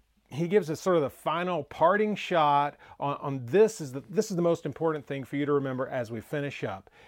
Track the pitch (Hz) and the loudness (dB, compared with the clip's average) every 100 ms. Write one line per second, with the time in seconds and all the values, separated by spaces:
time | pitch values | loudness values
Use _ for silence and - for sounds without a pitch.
0 | _ _ _ 123 170 202 156 151 190 175 | _ _ _ -6 0 0 0 -4 2 2
1 | 131 - 160 160 180 175 131 - 160 202 | 2 -2 -4 -2 -2 -4 -4 4 4 6
2 | 214 196 - 175 147 143 143 - - - | 2 -2 0 4 6 4 2 -4 -20 -6
3 | 143 143 147 139 117 165 214 - 139 131 | -4 -4 -4 -6 0 4 4 4 -10 -10
4 | - 180 214 170 170 165 151 - 160 151 | -8 -4 -2 0 0 0 -4 -2 -2 -2
5 | - 139 135 143 143 143 139 131 131 131 | -6 -10 -6 -4 2 2 0 -4 -4 -4
6 | 113 113 - 151 143 - 123 98 - _ | -6 -8 -6 -6 -6 -6 -8 -8 -12 _